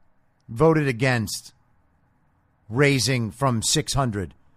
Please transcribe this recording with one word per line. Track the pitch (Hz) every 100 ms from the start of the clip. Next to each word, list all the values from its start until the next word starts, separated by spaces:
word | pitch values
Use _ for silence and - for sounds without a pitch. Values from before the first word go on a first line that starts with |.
| _ _ _ _ -
voted | 117 160 156 143
against | 117 131 123 104 - - _ _ _ _ _ _ _ _ _ _ _ -
raising | 117 143 139 104 127 113
from | - 139 117
six | - 156 -
hundred | 143 131 101 87 - _